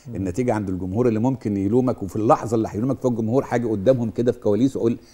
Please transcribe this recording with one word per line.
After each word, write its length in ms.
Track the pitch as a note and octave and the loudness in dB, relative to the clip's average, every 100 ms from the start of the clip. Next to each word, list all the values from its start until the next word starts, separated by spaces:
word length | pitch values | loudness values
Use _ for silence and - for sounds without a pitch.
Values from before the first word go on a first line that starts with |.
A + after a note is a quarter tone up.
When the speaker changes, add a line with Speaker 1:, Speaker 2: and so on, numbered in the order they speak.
| C3 | -12
Speaker 1:
مم. 60 | A2 | -6
Speaker 2:
النتيجة 380 | F#2+ F#2 B2 | -4 -2 -2
عند 140 | G#2+ G2 | -2 -2
الجمهور 400 | F#2 F#2 G2+ B2 | -4 -4 0 2
اللي 100 | G#2+ | 2
ممكن 380 | B2 B2+ A2+ G2+ | 0 -2 -2 -2
يلومك، 460 | G2 B2 B2+ G#2+ | 2 2 2 -2
وفي 140 | F#2+ A2 | -6 0
اللحظة 380 | A2 D3+ G#2+ | 2 2 2
اللي 140 | A2+ G#2+ | -2 -2
هيلومك 300 | G#2+ B2+ A#2 | -2 -4 -2
فيها 100 | B2+ | -2
الجمهور 320 | A#2 A2 C3 | -2 0 0
حاجة 240 | - A#2+ A#2 | 0 -2 -2
قدامهم 420 | G#2+ G2 C3 A2+ | 2 2 2 0
كده 220 | A2 A#2+ | 0 0
في 60 | - | 0
كواليس 360 | G#2+ G#2 C3 - | 0 2 2 2
وأقول 220 | A#2 - - | -2 -2 -8